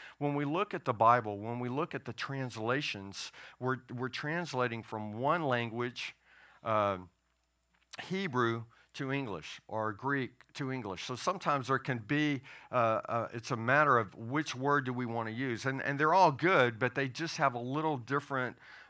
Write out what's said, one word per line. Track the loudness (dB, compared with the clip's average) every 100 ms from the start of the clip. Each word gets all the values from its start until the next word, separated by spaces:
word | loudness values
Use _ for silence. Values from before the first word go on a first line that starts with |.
| -20 -6
when | -2 -2
we |
look | -2 -2 -2
at | -4
the | -2
Bible, | 4 6 6 4 -6
when | -6 -4
we | -4
look | -4 -4 -6
at |
the | -10
translations, | -8 -8 -6 -6 -4 -2 0 -2 -6 -10 -10 -12 -14 -20 -6
we're, | -2 -2 -4
we're | -8 -6
translating | -6 -4 -4 -4 0 0 0
from | -6 -6 -6
one | -4 0 2
language, | 2 0 0 -4 -4 -6 -10 -12 _ -20 -20 -10 0
uh, | 2 2 0 -6 _ _ _ _ _ _ _ _ -16
Hebrew | -6 -4 -2 0 2 0 -6 _ _ -10
to | -4
English | -4 -4 -8 -10 -16 -8
or | -4 -4
Greek | -4 -2 -2 -2 -8 -18 -8
to | -6
English. | -4 -6 -8 -6
So | -4
sometimes | -2 -2 0 0 2
there | 0
can | 0 -4
be, | -2 0 0 -2 -6 -18 -2
uh, | 2 4 2 0
uh, | -4 -4
it's | -6 -6
a | -2
matter | 2 4 6 6
of | 4 -4
which | -4 -4 -4
word | -2 2 2 2
do |
we | -2 -2
want | -2 -4
to |
use. | -4 -4 -2 -2
And, | -2
and | -2 2
they're | 4
all | 8 8
good, | 6 4 6 6 4
but | 0
they | 0 -2
just | -2 -6 2
have | 2
a | 2
little | -2 -2 0 -2
different, | -2 -2 0 -2 -2 -6 -16 -20 -12